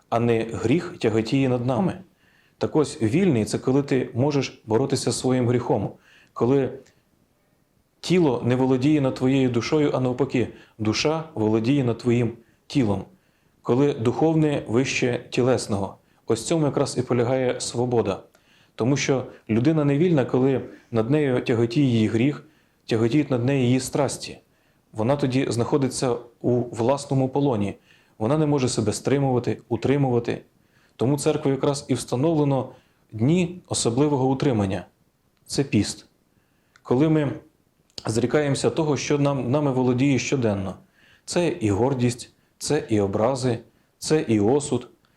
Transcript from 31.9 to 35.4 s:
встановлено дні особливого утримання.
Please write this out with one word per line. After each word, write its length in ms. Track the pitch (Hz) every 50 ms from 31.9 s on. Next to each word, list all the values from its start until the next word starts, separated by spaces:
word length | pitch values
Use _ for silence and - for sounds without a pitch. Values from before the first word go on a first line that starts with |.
| 131
встановлено 720 | 120 - - - 123 139 165 170 151 147 143 139 131 117 - - - _ _ _ _ _ _ -
дні 500 | 107 110 135 165 185 180 165 180 185 - -
особливого 600 | - - - 127 110 123 147 151 147 131 127 131
утримання. 580 | 135 131 - - - 107 101 95 98 95 - - _ _ _ _ _ _ _ _ _ _